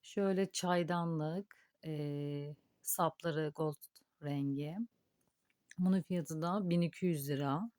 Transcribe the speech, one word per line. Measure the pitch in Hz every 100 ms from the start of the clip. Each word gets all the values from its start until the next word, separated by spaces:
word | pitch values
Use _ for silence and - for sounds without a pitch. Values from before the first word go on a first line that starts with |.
Şöyle | - - 196 190 190
çaydanlık, | - 180 180 170 175 170 165 151 175 202 - _ _ 160
e, | 151 147 143 143 143 147 151 _ _
sapları | - - 165 - 170 151 151 147
gold | 156 147 - _ _ _
rengi. | 147 143 139 139 147 180 233 _ _ _ _ _ _ _ _ -
Bunun | 180 190
fiyatı | - 180 151 160
da | 170 196 180
bin | 175
iki | 170 - 180
yüz | 156 139
lira. | 139 143 147 233